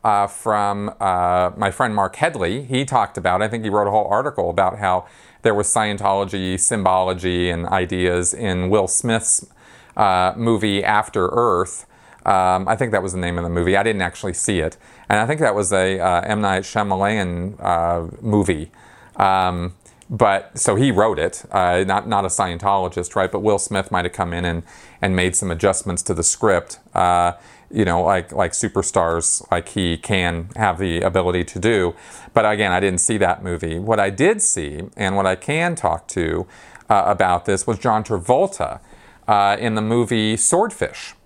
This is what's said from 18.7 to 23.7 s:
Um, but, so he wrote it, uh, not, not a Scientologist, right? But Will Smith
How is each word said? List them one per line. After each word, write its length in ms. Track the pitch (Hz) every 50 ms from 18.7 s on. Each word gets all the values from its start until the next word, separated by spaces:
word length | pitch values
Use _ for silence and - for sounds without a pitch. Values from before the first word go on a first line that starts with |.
| - - - - - - - - _
Um, 580 | - 98 95 95 95 92 92 90 87 87 90 90 _ _ - _ _ - -
but, 480 | 123 104 120 101 98 98 - - -
so 180 | 113 - - 101
he 160 | 104 135 135
wrote 260 | 104 95 107 113 95 -
it, 260 | 80 90 - - - -
uh, 320 | - 98 90 87 90 90 95
not, 240 | 95 95 101 -
not 180 | 113 107 101 98
a 40 | 92
Scientologist, 840 | - - 101 90 85 82 98 101 101 98 92 87 - 92 87 - -
right? 160 | 104 92 92
But 80 | - 98
Will 200 | 104 107 101 98
Smith 320 | - -